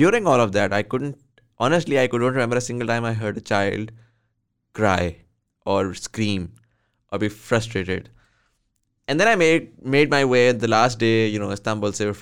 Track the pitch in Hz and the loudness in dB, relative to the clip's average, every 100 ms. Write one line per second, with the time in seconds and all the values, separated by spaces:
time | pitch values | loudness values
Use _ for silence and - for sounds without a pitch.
0 | 160 226 185 127 110 98 101 98 107 127 | 2 2 2 2 2 0 0 -2 -2 -6
1 | 143 139 _ _ _ - 123 170 165 135 | -6 -10 _ _ _ -4 0 0 2 0
2 | 127 123 123 131 117 123 120 120 113 117 | 2 0 0 0 0 -2 -4 -6 -4 -2
3 | 117 113 110 107 - 104 101 98 110 - | -2 -4 -4 -6 -2 0 0 -2 -8 -14
4 | _ _ _ _ _ _ _ - 107 92 | _ _ _ _ _ _ _ -2 0 2
5 | 87 - _ _ _ _ - 98 98 87 | -2 -6 _ _ _ _ -2 -2 -2 -6
6 | - - 107 98 87 - _ _ _ _ | -12 -4 -4 -4 -8 -14 _ _ _ _
7 | _ 101 107 - - 117 110 - 92 92 | _ -6 -6 -6 -2 -2 -2 -6 -4 -6
8 | - _ _ _ _ _ _ _ _ _ | -8 _ _ _ _ _ _ _ _ _
9 | - 147 214 214 160 165 - - 127 139 | -4 0 2 4 4 2 0 -12 0 2
10 | 147 143 135 123 123 117 113 110 123 113 | 2 2 2 4 4 2 2 2 2 2
11 | 113 113 110 107 101 98 113 107 104 98 | 2 2 0 -2 -4 -6 -4 -2 -4 -2
12 | 104 101 | -4 -4